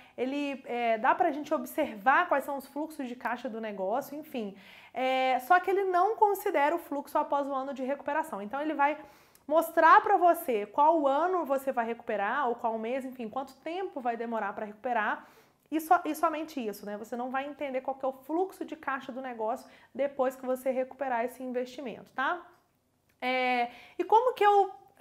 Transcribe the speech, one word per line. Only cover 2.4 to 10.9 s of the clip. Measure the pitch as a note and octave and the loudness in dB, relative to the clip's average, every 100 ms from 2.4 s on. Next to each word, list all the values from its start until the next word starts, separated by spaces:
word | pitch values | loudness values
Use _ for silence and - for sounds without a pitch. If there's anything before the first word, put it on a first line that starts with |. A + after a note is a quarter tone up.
| C#4 | -2
são | C#4 | -8
os | C4 | -8
fluxos | C#4+ D#4 D#4 B3+ | -8 -8 -8 -10
de | B3 | -8
caixa | A3+ B3 C4 | -6 -6 -6
do | A3 | -8
negócio, | A3 G3 F#3+ A#3+ - D4 | -8 -6 -4 -4 -4 -10
enfim. | D4+ B3+ G#3 F#3+ - - - | -10 -8 -8 -10 -20 -20 -14
É, | - C4 C4 C4 C4 | -4 -2 0 2 2
só | B3+ F4+ | 4 4
que | F4+ | 4
ele | G4 | 0
não | F#4+ F4+ F#4+ A4+ | 2 4 4 4
considera | G#4 G4 G#4 E4 C#4+ | 2 2 0 2 2
o | E4+ | 0
fluxo | - C#4+ C#4 D#4+ | -4 -8 -2 -2
após | D4 C#4+ C#4 | 0 -2 -2
o | |
ano | C#4 C4+ | -4 -6
de | C4+ | -6
recuperação. | C4 C#4 C4+ D4 D#4 G3 | -6 -6 -4 -4 -4 -6
Então | G#3 C#4 | -8 -6
ele | D4+ | -4
vai | C#4 C#4+ D4+ - - _ _ - | 0 0 0 -10 -20 _ _ 0
mostrar | D#4 E4 E4 D#4+ G4 | 2 2 6 8 8
pra | G#4 G4 | 8 6
você | F4 E4+ - A3+ G#3 | 6 4 2 -2 0
qual | - D4 | 4 4